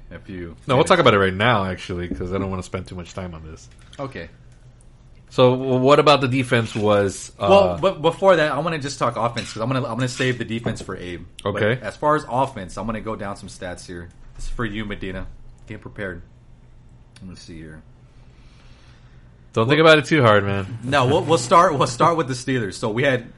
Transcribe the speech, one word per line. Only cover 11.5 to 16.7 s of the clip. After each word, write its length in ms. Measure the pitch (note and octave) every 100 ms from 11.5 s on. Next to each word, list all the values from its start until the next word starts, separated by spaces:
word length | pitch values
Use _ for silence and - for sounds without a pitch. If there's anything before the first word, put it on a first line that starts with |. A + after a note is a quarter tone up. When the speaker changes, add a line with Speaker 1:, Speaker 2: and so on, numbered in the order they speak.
| G2+
Speaker 2:
Okay. 220 | G#2+ B2+
Speaker 1:
as 140 | G#2+ -
far 200 | D3+ D3+
as 80 | D3+
offense, 480 | A#2+ C3 G#2+ F2+ -
I'm 80 | G#2+
gonna 140 | A2
go 140 | G2+ G#2
down 200 | G2+ G2+
some 120 | F#2
stats 380 | - F2+ F2 -
here. 220 | F2 E2+ - - -
This 80 |
is 60 | -
for 140 | -
you, 200 | A2+ G#2
Medina. 420 | G#2 G2 G2 F#2 F2+ - - - -
Get 140 | G#2+
prepared. 420 | - - G2 F2 - - - - -